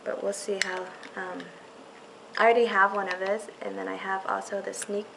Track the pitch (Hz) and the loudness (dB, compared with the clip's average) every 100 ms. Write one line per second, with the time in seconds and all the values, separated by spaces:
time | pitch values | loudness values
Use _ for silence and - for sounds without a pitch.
0 | - - 196 202 - 196 185 185 180 - | -6 -4 -4 -6 -4 -4 -4 -4 -8 -12
1 | - - 190 180 175 - - - - - | -12 -10 -8 -8 -12 -16 -20 -20 -20 -20
2 | - - - - 226 240 233 208 196 202 | -20 -20 -12 4 6 8 6 6 6 6
3 | 190 185 190 214 220 - 202 196 190 190 | -2 -2 0 -2 -4 -10 -8 -6 -6 -6
4 | 196 190 190 196 190 202 196 190 - 202 | -2 -2 0 -2 -2 -6 -6 -8 -4 -4
5 | 208 | -6